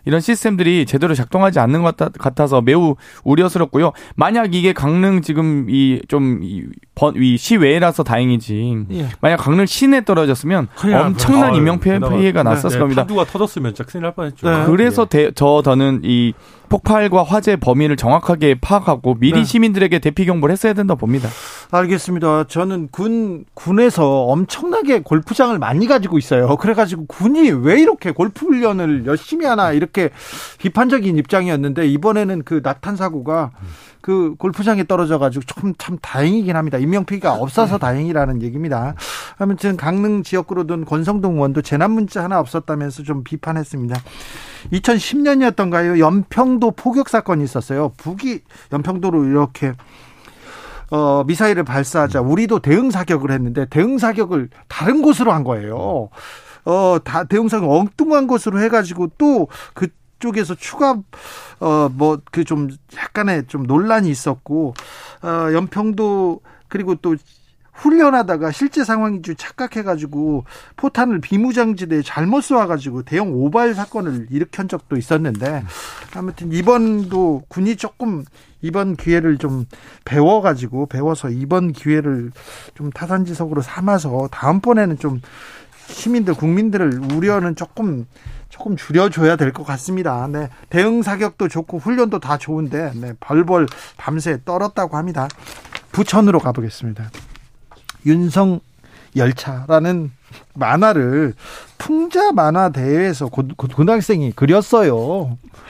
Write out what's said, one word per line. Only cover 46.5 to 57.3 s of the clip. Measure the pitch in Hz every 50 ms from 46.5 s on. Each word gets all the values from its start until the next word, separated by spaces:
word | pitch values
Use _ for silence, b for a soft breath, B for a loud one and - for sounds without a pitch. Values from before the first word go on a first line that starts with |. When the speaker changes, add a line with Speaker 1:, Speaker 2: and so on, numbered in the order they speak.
| 254 226 240 226
Speaker 2:
포격 | - - - 254 233 277 262 -
사건이 | - 220 - - 175 151 143
있었어요. | 123 - 127 - - 135 139 151 131 -
북이 | - - 156 185 202 262 254 226 - - b b b b -
연평도로 | 143 147 143 180 190 180 185 190 165 156 139
이렇게, | 135 139 147 143 131 135 - 147 135 127 127 B B B B B B B B B B B B B B B B B B B B B -
어, | 151 151 151 143 139 143 135
미사일을 | 139 175 165 220 214 202 175 160
발사하자 | - 127 139 135 - - 165 147 135 - 135
우리도 | 123 131 156 196 233 202 233 196
대응 | - 139 156 208 262 262
사격을 | 185 185 180 156 170 143 135 135
했는데 | 135 131 123 120 120 139 135
대응 | 131 - 151 185 240 269
사격을 | 247 240 226 214 220 208 175 180 143 127 120 b b b
다른 | - - - 151 196 269 311
곳으로 | 277 302 285 - 240 226
한 | 175 156 135
거예요. | 127 120 107 104 104 110 131 175 202 180 135 107 101 B B B B B B B B B B -
어, | 160 175 190 190 185 175 160 -
다 | - 127 165 180
대응 | -